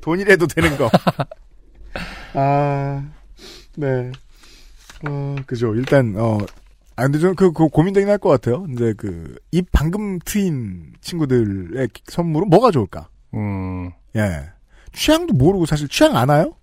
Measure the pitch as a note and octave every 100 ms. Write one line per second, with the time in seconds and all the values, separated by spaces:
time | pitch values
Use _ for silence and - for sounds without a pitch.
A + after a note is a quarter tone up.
0 | - F3 G3+ F#3+ D#3 - E3 C#3 B2 E3+
1 | - - C#3+ - - - - - - -
2 | - - - - C#3 C#3+ C#3+ C#3 C#3 C#3
3 | C#3+ D3+ - - - - - - C#3+ B2+
4 | B2 C3 - - - - - - - -
5 | D3 C#3+ C#3 C#3 C3+ B2 A#2 G#2+ B2+ C#3+
6 | B2 G2 A2+ G#2+ G2 - - _ _ -
7 | C3 D3 F3 F3+ F#3+ D#3+ D#3+ - E3+ G3
8 | G3+ G3+ G3 C#3 - B2 F#3+ B2 A#2 G#2+
9 | G#2 E2+ D#2 B1 _ E3 F3+ - D3+ G3
10 | G#3 F#3 - G#3+ G3 C#3+ A2 F2+ D2+ A#1
11 | - F3 D3 B2+ A2 G2 F2+ A2 B2+ -
12 | - - E3+ D3+ G3+ E3+ B3 D#3+ G2+ -
13 | D2+ _ _ A2 G#2 F#2+ F#2 F2+ F2 F2
14 | _ A2 G#2 D#2+ C#2+ - _ - - -
15 | - D#4 F4 F#3 C3+ G3 D#3+ D3+ D3 -
16 | D#4 A3+ B2+ D3 G#3+ -